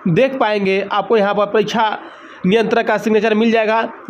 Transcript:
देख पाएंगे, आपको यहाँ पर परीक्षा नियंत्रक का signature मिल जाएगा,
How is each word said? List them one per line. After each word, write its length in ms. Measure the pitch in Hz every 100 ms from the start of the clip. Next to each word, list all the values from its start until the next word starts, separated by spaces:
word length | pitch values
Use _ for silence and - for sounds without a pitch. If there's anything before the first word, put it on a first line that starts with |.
| 196
देख 300 | 165 269 269
पाएंगे, 420 | 220 214 190 190
आपको 340 | 196 202 196 226
यहाँ 180 | 196
पर 120 | 202 202
परीक्षा 520 | 226 214 226 220 - - - - - 180
नियंत्रक 400 | 220 214 226 226
का 100 | 214
signature 360 | 220 214 220
मिल 160 | 214 226
जाएगा, 320 | 226 214 220 233 - -